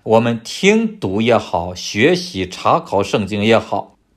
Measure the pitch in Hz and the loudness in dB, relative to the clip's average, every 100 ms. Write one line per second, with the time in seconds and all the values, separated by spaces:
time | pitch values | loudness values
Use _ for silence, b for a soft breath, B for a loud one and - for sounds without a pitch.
0 | - 113 117 117 - - 185 220 226 - | 2 2 2 -2 -6 -2 2 2 2 -4
1 | 101 98 113 110 - 87 87 90 - 104 | -4 0 2 2 0 -6 -6 -10 -8 0
2 | 135 180 - 98 90 - 107 156 170 98 | 2 2 -2 -6 -8 -2 0 0 2 -2
3 | 101 123 107 104 107 110 107 101 - _ | 0 -2 -2 -2 2 2 2 -6 -6 _
4 | _ | _